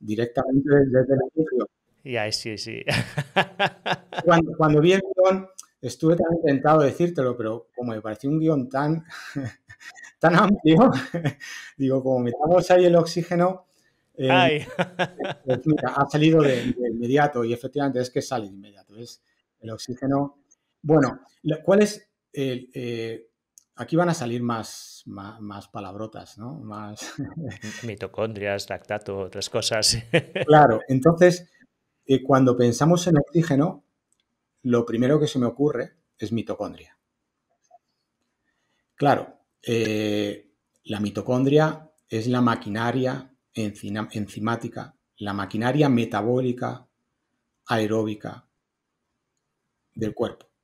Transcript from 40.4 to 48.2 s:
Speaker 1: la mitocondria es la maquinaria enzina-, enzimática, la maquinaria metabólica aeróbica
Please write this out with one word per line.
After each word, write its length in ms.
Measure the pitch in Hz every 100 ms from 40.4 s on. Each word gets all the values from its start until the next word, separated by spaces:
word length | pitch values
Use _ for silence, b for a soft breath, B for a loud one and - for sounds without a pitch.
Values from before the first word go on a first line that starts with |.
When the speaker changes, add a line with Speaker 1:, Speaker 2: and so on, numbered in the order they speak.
| _ _ _ _
Speaker 1:
la 140 | - 104
mitocondria 920 | 104 104 101 127 135 147 156 - - _ _
es 180 | 113 120
la 140 | 123
maquinaria 920 | 120 113 107 104 120 131 127 - - _ _
enzina-, 540 | - 107 101 104 104 110
enzimática, 840 | 110 98 - 107 117 113 113 107 _ _ _
la 160 | 101
maquinaria 540 | 101 95 107 123 143 143
metabólica 1000 | 117 113 104 107 123 127 120 120 123 _ _ _ _ _ _ _ _ -
aeróbica 800 | 113 107 110 110 104